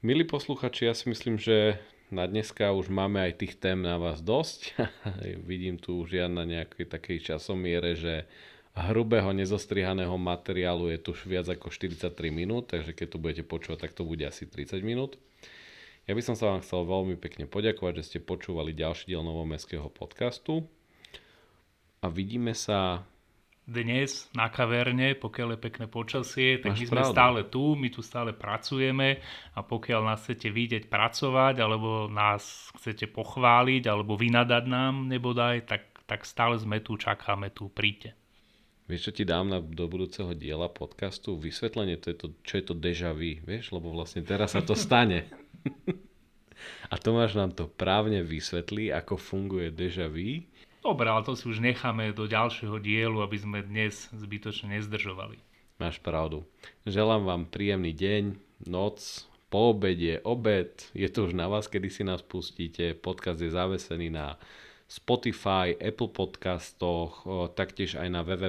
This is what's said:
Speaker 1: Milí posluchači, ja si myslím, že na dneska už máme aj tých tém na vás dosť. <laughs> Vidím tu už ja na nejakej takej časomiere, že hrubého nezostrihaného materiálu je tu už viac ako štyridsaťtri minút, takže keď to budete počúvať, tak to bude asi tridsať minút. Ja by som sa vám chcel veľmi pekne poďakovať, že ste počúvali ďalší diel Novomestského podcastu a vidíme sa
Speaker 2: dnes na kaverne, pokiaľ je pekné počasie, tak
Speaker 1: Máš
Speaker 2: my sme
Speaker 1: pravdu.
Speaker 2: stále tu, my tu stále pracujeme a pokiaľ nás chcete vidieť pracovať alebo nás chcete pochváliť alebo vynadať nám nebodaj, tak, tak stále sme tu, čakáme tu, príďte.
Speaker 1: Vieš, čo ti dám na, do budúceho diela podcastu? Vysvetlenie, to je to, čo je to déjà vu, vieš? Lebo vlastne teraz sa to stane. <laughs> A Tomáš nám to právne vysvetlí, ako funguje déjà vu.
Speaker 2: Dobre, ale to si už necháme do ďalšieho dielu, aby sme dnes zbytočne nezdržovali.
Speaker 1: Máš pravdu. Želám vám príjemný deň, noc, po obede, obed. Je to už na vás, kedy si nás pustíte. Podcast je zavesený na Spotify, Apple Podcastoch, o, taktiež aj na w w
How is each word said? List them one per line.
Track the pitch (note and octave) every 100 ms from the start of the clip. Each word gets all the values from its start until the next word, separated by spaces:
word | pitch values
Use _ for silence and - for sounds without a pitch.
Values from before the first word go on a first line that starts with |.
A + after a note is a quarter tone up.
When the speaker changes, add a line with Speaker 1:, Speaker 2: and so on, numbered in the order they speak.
Speaker 1:
Milí | A2+ C#3+ E3
posluchači, | C#3+ - C#3 B2 - A#2
ja | A#2
si | -
myslím, | A2+ - A2
že | A2+ G#2+ G#2+ G2 - - _
na | F#2+ F2+
dneska | G#2+ G#2+ - G2+
už | G2 F#2
máme | F#2+ G2 G2+
aj | F2+ E2 F#2+
tých | -
tém | F#2+ F#2
na | F2+ F2
vás | E2+ D#2 E2
dosť. | B2+ D#3+ - - - A#2 -
<laughs> | G#2 F#2 F#2+ F2+ F2
Vidím | F2+ F#2 F2
tu | - F2
už | E2 F#2
ja | F2
na | F2 E2+
nejakej | E2+ D#2+ - E2+
takej | D#2+ - E2+ - D#2
časomiere, | - F#2+ F2+ E2+ E2+
že | E2+ E2 D#2+ D#2 - - - _
hrubého | - F2 A2 A2+ A2+ F#2+ G2
nezostrihaného | F#2+ G2+ - G2 F#2+ F#2+ F2+ F#2
materiálu | F2+ F2 - F#2 F2+ F2 F2 E2
je |
tu | -
už | D#2+ F2+
viac | F#2 E2+
ako | F2+ -
štyridsaťtri | - F#2+ E2 F2+ - E2
minút, | D#2 F2+ A#2 A#2+
takže | E2+ D#2 D#2+
keď | E2+
to | E2
budete | D#2+ D#2+
počúvať, | D#2+ E2 - D#2
tak | E2
to | - E2+
bude | D#2+
asi | C#2+ - -
tridsať | - C#2+ F#2+
minút. | G#2 A#2+ C#3 - _ _ - - - - - - -
Ja | G#2
by | A#2+
som |
sa | A2+ G#2+
vám | F#2+ -
chcel | F2+
veľmi | E2+ F#2+ F#2 F2
pekne | - - D#2
poďakovať, | G2+ G#2+ - F#2 E2
že | D2+
ste | E2
počúvali | - F2+ - E2+ D#2
ďalší | D#2+ D#2+ E2+ -
diel | F2
Novomestského | E2 E2 D#2+ D#2 - D#2+ D2+
podcastu | - - - A#2+ - - D#3+ D#3+ _ _ _ - - _ _ _ _ _ _ _ _
a | F#2
vidíme | E2 G2 A#2 A#2+ A2+
sa | - G2+ F#2 F2 F#2+ _ _ _ _ _ -
Speaker 2:
dnes | A#2+ A#2 B2+ C#3 - -
na | B2 A2+
kaverne, | - A#2+ A#2+ B2 B2+ C3 C3+
pokiaľ | A2+ - A#2 A2+
je | A#2
pekné | - A2
počasie, | A#2 A2+ C3+ B2 - C3 C3
tak | A2
Speaker 1:
Máš | G#2
Speaker 2:
my | A#2
sme | A#2 C3
Speaker 1:
pravdu. |
Speaker 2:
stále | B2+ B2+ A#2+ G2
tu, | B2+ C#3+ D3
my | B2+
tu | -
stále | A2 B2 A2+
pracujeme | A2 G#2 A2 - C3+ C3 C3 C3+ C3+ - - -
a | -
pokiaľ | G2+ A2+ - A2+ A2 A2
nás | -
chcete | A#2 A2+
vidieť | G#2+ A#2 A2+ -
pracovať | G#2 A2+ - C#3 C3 C3 B2+
alebo | A2 A2 A2 A2 G#2+
nás | G#2 G#2 G#2 - - - -
chcete | - G#2+ G#2+
pochváliť | - A2+ - B2 A#2+ B2+ C3 A#2+
alebo | G#2 G#2 G#2
vynadať | A#2 A#2+ A#2+ A#2+ B2+
nám | B2+ C3 C3+ C3
nebodaj, | B2+ B2 A#2+ A#2+ A#2+ A#2
tak, | G#2 - - -
tak | G#2+
stále | - - A#2 A#2
sme | A2 G#2+
tu, | A2 G#2+
čakáme | - G#2 - G2+ G2
tu, | - G2
príďte. | - G#2+ G2+ - - _ _ _ _ _ _ -
Speaker 1:
Vieš, | F2 -
čo | -
ti |
dám | G2 E2+ F#2+
na, | F#2+
do | D#2+ D#2+ F2
budúceho | F2+ F#2 - F#2 E2+
diela | D2 D#2 F2
podcastu? | - - - G2 - - F2
Vysvetlenie, | D#2+ - A#2 A2+ G2 E2
to | -
je | E2
to, | D#2+ -
čo | - G2
je | F#2
to | E2+
déjà | E2+ E2+ F2 D#2
vu, | E2 D#2
vieš? | D#2 A2 A#2
Lebo | F2+ E2
vlastne | E2 D#2+ -
teraz | D#2+ G2 G#2
sa | -
to | - G#2
stane. | - A#2+ A#2 F2 E2 - - -
<laughs> | - - - - - _ _ _ _ - - - -
A | -
Tomáš | - A#2 A2+ G2+
nám | F#2+ -
to | E2
právne | - F#2 G2+ A2 G#2
vysvetlí, | E2+ D#2+ - F2 E2+ G#2 G#2+
ako | D2+ - F#2+
funguje | - G2 G2 F#2+ E2+
déjà | D#2+ F2+ F2 E2
vu. | D#2 G2 D#3 E3+ - - _
Speaker 2:
Dobre, | - D3 A#2
ale | A2
to | G#2+ B2
si | B2
už | A2
necháme | A#2+ A#2+ B2+ A2 A2
do | G#2 G#2+
ďalšieho | G#2+ A#2 - G#2+ G#2+
dielu, | G#2 G#2+ A2+ A2
aby | G2+ G#2+
sme | G#2 G#2
dnes | G2 G#2+ G#2+ G#2 -
zbytočne | A2 G#2 G#2 G#2+ G2+ G#2 G#2
nezdržovali. | G#2 G#2 G2+ F#2 G2+ A2 _ _ _ _
Speaker 1:
Máš | E2+ -
pravdu. | E2+ D#2+ D#2+ D#2 D#2 _ - _
Želám | - G2 G#2+ A2
vám | G2 F2 D#2+
príjemný | - G2+ G2 E2+ D#2+
deň, | F#2+ G#2 G2+ G2 - _ -
noc, | F2+ G2+ - - - - - _
po | G2 A#2+
obede, | G#2+ F#2+ F2 E2 D#2+ -
obed. | B2 A2 G2+ F2 - -
Je | - F#2+
to | - F#2+
už | F2+
na | F2
vás, | G#2 G#2
kedy | G2+ F#2
si | -
nás | G2 F2+ -
pustíte. | F2+ E2+ - E2+ - E2+ D#2+
Podcast | - F2+ - E2
je | E2+
zavesený | E2+ F#2 F#2+ - E2+ E2+
na | D#2+ D2 C#2+ - - - - _
Spotify, | - - A#2+ A#2+ G2+ G#2 F#2+ F2+ F2
Apple | G2+ A2 A2+
Podcastoch, | - F#2+ - F#2 F2+ - - F2+ E2+ E2 -
o, | F#2+ F#2 F2
taktiež | - F#2+ - F#2+ -
aj | F2+
na | F2+ E2+
w |
w | F#2